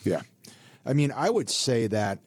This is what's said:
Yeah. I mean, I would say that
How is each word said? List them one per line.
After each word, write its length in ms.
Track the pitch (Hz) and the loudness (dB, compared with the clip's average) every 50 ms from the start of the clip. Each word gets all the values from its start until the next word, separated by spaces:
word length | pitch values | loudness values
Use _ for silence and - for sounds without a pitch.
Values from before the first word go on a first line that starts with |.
| - | -2
Yeah. 180 | 101 87 71 - - _ _ _ - - - - - - - _ | -2 0 0 -4 -8 _ _ _ -20 -20 -20 -20 -20 -20 -12 _
I 80 | - 135 | 0 2
mean, 180 | 147 147 139 - | 2 2 2 0
I 140 | 131 151 196 | 0 0 0
would 220 | 240 214 139 - | 2 0 0 -2
say 360 | - - - 135 127 117 113 104 | -2 -2 0 2 2 2 2 2
that 320 | 104 107 104 101 98 - - | 0 0 0 0 -2 -4 -8